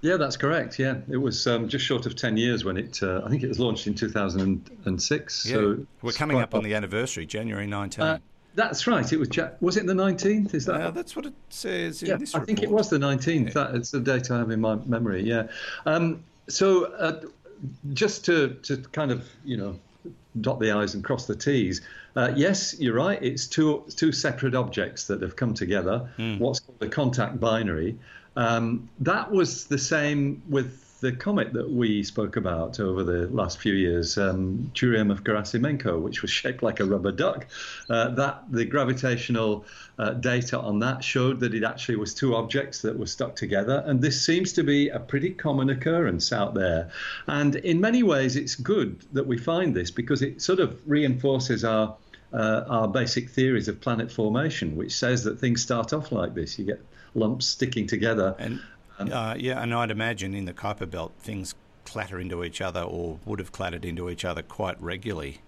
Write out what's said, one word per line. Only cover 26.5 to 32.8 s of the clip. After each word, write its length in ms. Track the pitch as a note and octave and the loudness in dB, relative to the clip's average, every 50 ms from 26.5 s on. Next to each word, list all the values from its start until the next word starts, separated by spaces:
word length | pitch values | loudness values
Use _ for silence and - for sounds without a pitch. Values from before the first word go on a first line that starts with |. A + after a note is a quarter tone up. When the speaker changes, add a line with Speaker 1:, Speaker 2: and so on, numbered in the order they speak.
| C3 B2+ | 0 -2
Speaker 1:
called 180 | - - - - | -6 -10 -12 -8
the 100 | - G#2+ | -6 -4
contact 500 | - - D3 B2+ B2 B2+ A2+ - - - | -2 0 0 2 2 2 0 0 0 0
binary. 600 | A2+ A2+ A2 A2+ A2+ G2+ E2+ D#2 D#2+ F#2+ A#2 A#2+ - - - - - - _ | 2 2 2 2 2 0 0 0 -2 -2 -4 -6 -12 -20 -20 -20 -20 -10 _
Um, 520 | - A#2+ A2+ A#2 A2+ A#2 A2+ A#2 A#2 - - - - | 0 2 2 2 2 2 0 -2 -2 -4 -8 -6 -2
that 300 | C3+ D3+ F#3 G#3+ - - | 0 0 0 0 0 2
was 360 | G#3+ F#3+ F3 - - - - | 4 4 4 4 0 -6 -6
the 120 | - C#3+ C3+ | -4 -2 -2
same 640 | - - E3 D#3 D3 D3 D3 C#3+ C#3+ C#3 C#3+ C#3+ - F3+ | 0 0 0 2 2 2 2 2 2 0 -2 -4 -6 0
with 340 | C#3+ C#3 B2+ B2+ B2+ - - - - - | 0 0 0 0 -6 -14 -20 -20 -14 -4
the 120 | - C3 B2+ | -2 -2 -2
comet 400 | B2+ - G3 G#3 F#3+ A2+ - - | 0 -2 0 2 2 2 0 0
that 180 | A#2 - - | -4 -2 0
we 320 | C#3 A#2+ A#2+ A2+ G#2 G#2 G2+ | 0 2 4 4 4 2 0
spoke 340 | - - - G#2+ G2 - | -2 -2 -2 -2 0 -2
about 440 | A#2+ G2+ F#2 F2 E2 E2 - - - | -2 -2 0 0 0 -2 -4 -2 -2